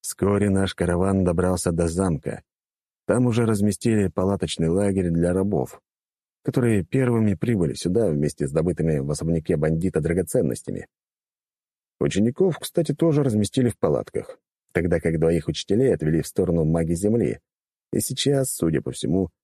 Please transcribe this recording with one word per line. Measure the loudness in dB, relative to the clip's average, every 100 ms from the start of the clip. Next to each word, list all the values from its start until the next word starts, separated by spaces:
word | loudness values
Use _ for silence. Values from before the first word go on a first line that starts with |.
Вскоре | -12 -2 0 2 2
наш | 0 -2
караван | -2 0 0 2 2
добрался | 2 2 0 0 -2
до | 0 0
замка. | 0 0 -2 -6 -10 _ _ _ _ _ _ -2
Там | 2 2
уже | 2 0
разместили | 2 0 0 0 2 0
палаточный | 0 -2 0 -4 -2 0
лагерь | 2 0 0 0
для | 0 2
рабов, | 0 0 -2 -4 -10 _ _ _ _ _ _
которые | -2 0 2 0
первыми | 0 0 2 2 0
прибыли | 0 -2 0 0
сюда | -2 -2 0 2
вместе | 0 -2 -2 -2
с |
добытыми | 0 0 0 0 0
в | -2
особняке | -4 -2 -2 0 0
бандита | 0 0 0 -2
драгоценностями. | 0 -2 0 0 0 -4 -8 -10 -12 _ _ _ _ _ _ _ _ _ _ _
Учеников, | -2 0 -2 2 0 0
кстати, | -4 -2 -2
тоже | 0 2 2
разместили | 2 0 0 2 0
в | 0
палатках, | 0 0 -2 -8 -8 -18 _ _ _
тогда | -2 0 0
как | 2 2
двоих | 2 2 -2
учителей | -6 -2 2 2
отвели | 2 2 0
в | 0
сторону | -2 0 2
маги | 2 0 0
Земли, | 0 0 2 0 -4 _ _ _ _ _
и | -4
сейчас, | -4 -2 0 0 -2
судя | -2 -2 -2
по | -4
всему | -8 -2 -2 -2 _